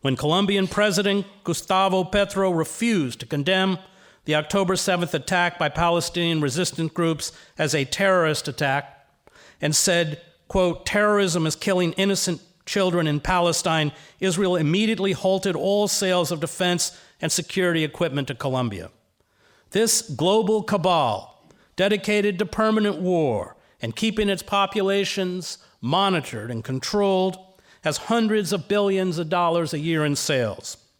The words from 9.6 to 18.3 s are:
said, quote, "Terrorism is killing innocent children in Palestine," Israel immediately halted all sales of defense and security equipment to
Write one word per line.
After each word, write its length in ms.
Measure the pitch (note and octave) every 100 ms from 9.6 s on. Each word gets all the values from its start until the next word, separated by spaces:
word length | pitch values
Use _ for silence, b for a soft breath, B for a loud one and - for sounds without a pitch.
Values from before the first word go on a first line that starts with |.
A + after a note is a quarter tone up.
| D3 D3+
said, 460 | - E3+ D#3+ D3 - _ _
quote, 380 | F#3+ F3+ E3 -
"Terrorism 600 | G#3 G#3 G#3 G3 E3+ D#3+
is 100 | -
killing 380 | - F3+ F3
innocent 480 | F3 G3 F#3+ - E3+ - _ -
children 420 | G#3 F#3 F3 D#3
in 120 | D3
Palestine," 720 | - F3+ F3 D#3+ F3 D#3+ D3+ B B B
Israel 360 | F#3+ F3 F#3+ F3+
immediately 560 | D3 F3+ A3 A3+ G3
halted 440 | F3 F#3+ F#3+ G3 F3
all 320 | F#3 G3+ G#3
sales 440 | - F#3+ F3+ E3+
of 80 | E3+
defense 520 | D#3 - F3+ F3 - B B B
and 100 | D#3+
security 520 | - D#3+ - F3+ E3
equipment 440 | D#3 - E3+ C#3+
to 80 | C3+